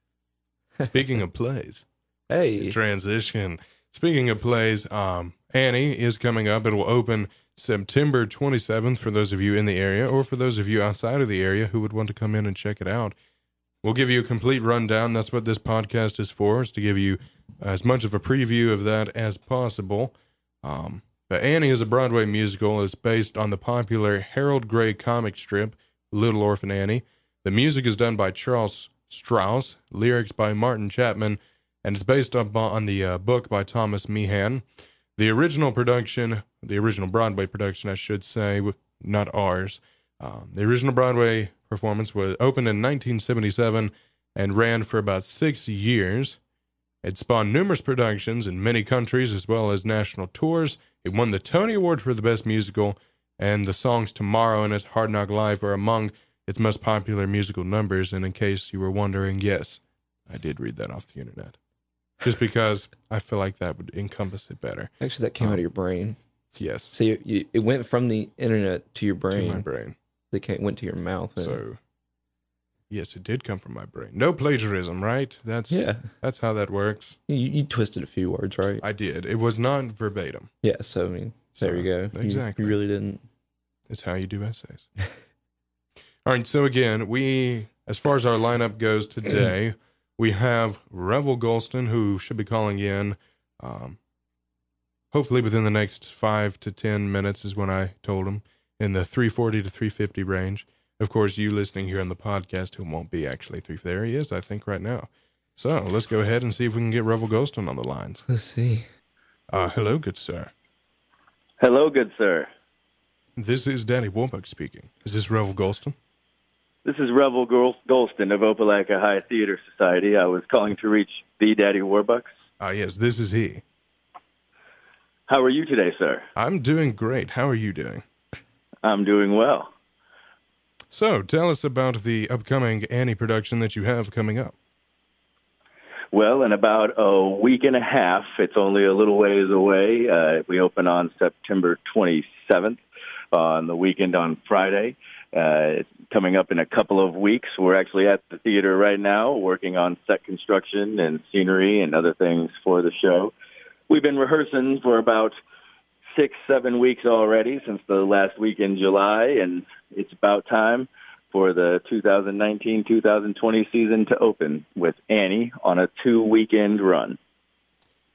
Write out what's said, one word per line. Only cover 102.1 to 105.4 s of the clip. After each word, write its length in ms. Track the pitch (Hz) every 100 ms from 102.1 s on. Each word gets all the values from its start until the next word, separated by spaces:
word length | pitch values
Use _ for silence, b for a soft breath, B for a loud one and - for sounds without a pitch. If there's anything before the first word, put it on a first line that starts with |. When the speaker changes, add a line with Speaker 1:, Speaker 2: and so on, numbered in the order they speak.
Speaker 2:
the 60 | 90
podcast, 580 | 107 98 90 92 92 -
who 80 |
won't 260 | 87 78 80
be 160 | 85 71
actually 340 | 65 - -
three, 180 | - 78
there 220 | 87 92
he 100 | 113
is, 160 | 135 147
I 100 | 90
think, 260 | - 104 -
right 140 | 95
now. 280 | 104 123 - _ _ _